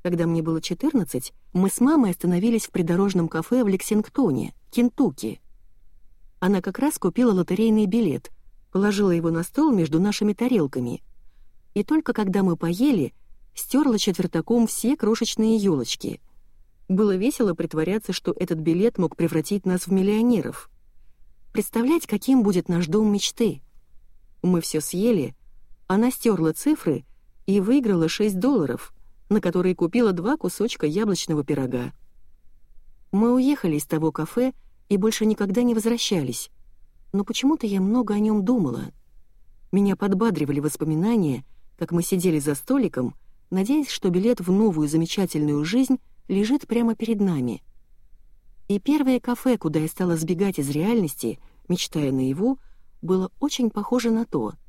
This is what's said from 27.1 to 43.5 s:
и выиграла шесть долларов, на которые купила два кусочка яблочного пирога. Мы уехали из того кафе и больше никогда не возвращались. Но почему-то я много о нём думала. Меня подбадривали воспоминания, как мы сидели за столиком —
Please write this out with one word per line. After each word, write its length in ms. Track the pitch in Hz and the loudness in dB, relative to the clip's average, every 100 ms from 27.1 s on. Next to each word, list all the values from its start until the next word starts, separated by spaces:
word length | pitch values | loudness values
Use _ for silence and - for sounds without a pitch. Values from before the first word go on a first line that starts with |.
| - - - - | -20 -20 -12 0
и 140 | 202 | 0
выиграла 480 | 190 277 233 180 160 | 4 2 2 2 0
шесть 300 | - 214 190 | 0 -2 0
долларов, 520 | 247 262 139 123 - - - - - | 0 2 0 -4 -10 -20 -20 -20 -2
на 100 | 214 | 0
которые 360 | 180 180 180 180 | 2 0 0 0
купила 380 | 170 240 226 | 0 2 2
два 220 | 175 196 311 | 2 -2 -2
кусочка 520 | 180 - 214 - 151 | -4 -2 -4 0 -2
яблочного 560 | 170 220 180 - 151 | 0 0 -2 -2 -2
пирога. 500 | 139 143 127 123 123 - - - - - - - - - - - - | -2 -2 -2 -4 -6 -12 -20 -20 -20 -20 -20 -20 -20 -20 -20 -20 -4
Мы 220 | 196 233 | 0 2
уехали 420 | 247 262 285 180 151 | 4 2 0 0 -2
из 100 | - | -2
того 260 | 160 156 | -2 -2
кафе 420 | - 151 - 262 - - - _ | -2 -4 -2 -2 -4 -20 -20 _
и 80 | 202 | 0
больше 300 | 214 - 220 | 0 0 0
никогда 340 | 214 202 202 | 0 0 0
не 140 | 247 226 | 2 0
возвращались. 720 | 220 233 - 180 135 117 - - - - - _ - | 0 -2 0 -2 -2 -6 -12 -18 -20 -20 -20 _ -6
Но 100 | 196 | -4
почему-то 440 | 202 220 269 311 220 | -4 -2 0 0 0
я 120 | 196 | 0
много 360 | 190 240 214 208 | 2 0 0 0
о 40 | |
нём 240 | 214 214 | 2 2
думала. 480 | 190 247 143 117 - - - - - - - - - | 2 0 0 -4 -10 -16 -20 -20 -20 -20 -20 -20 -2
Меня 240 | 185 202 190 | 0 2 0
подбадривали 640 | 202 196 226 165 143 143 | 0 0 0 0 -2 -2
воспоминания, 840 | 151 - 156 156 202 233 160 127 - - - - | -2 -4 -2 0 2 2 0 -2 -8 -20 -20 -10
как 140 | 165 | -2
мы 100 | 170 | -2
сидели 380 | 165 185 180 156 | 0 0 2 0
за 160 | 143 143 | -2 -4
столиком — 600 | - 277 208 - 123 - - - _ | 0 0 0 -2 -6 -8 -20 -20 _